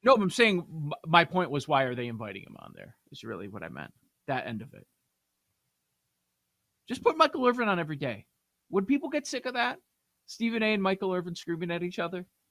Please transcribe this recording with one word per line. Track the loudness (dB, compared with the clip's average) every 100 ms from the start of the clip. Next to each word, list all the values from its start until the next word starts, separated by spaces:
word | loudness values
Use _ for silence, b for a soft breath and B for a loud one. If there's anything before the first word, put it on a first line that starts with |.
No, | 8 6
but |
I'm | 6
saying | 4 4 4 -2
m-, | -8 -6 -6 4
my | 6
point | 6 2 0
was, | -2 2
why | 2
are | 2
they | -2 -6
inviting | -6 -8 -10
him | -14 -18
on | -18
there? | -18 -20 -20 _
Is | -16
really | -10 -10 -10
what | -10
I | -12
meant. | -12 -14 _ _ _ -6
That | -6 -4
end | -10
of | -10
it. | -18 -20 _ _ _ _ _ _ _ _ _ _ _ _ _ _ _ _ _ _ _ -10
Just | 0
put | 0 4
Michael | 4 4 0
Irvin | 2 2
on | 0
every | -2 -4
day. | -6 -6 -12 _ _ _ _
Would | -2 2
people | 0 2
get | -4 -4
sick | -6 -4
of |
that? | -2 -2 -2 _ _ _ _ _
Stephen | -2 -2 2
A | 2
and | 2
Michael | 2 2 0
Irvin | -2 -2
screaming | -10 -6 -6 -4
at | -4
each | -4 -4
other? | -6 -6 -10 _ _